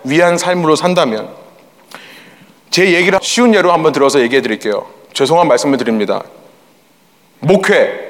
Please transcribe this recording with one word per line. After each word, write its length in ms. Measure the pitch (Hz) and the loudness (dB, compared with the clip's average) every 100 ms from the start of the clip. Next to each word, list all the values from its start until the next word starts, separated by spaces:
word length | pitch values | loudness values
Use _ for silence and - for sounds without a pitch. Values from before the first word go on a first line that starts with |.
위한 340 | 131 156 175 170 | -4 0 2 0
삶으로 380 | 175 180 160 151 | -2 -2 0 0
산다면, 540 | 180 175 139 107 95 - - - _ _ - - - - - - - _ _ | 0 0 -2 -4 -8 -16 -20 -20 _ _ -20 -20 -20 -20 -20 -20 -20 _ _
제 240 | - 185 | -2 0
얘기를 240 | 170 180 190 | 2 2 0
쉬운 320 | - - 247 | -2 0 2
예로 180 | 208 175 | 4 2
한번 200 | 170 156 | 2 0
들어서 280 | 127 139 139 | 2 2 2
얘기해 200 | 117 135 | 2 0
드릴게요. 440 | 117 107 110 101 - - - | -2 -4 -4 -6 -8 -16 -12
죄송한 340 | - 139 170 165 | -4 0 2 2
말씀을 300 | 123 147 135 | 0 0 -2
드립니다. 460 | 117 110 98 98 - - - _ _ _ _ _ _ _ _ _ | -2 -2 -2 -6 -8 -20 -20 _ _ _ _ _ _ _ _ _
목회, 540 | 147 196 202 180 123 - - | 0 0 2 0 0 -4 -14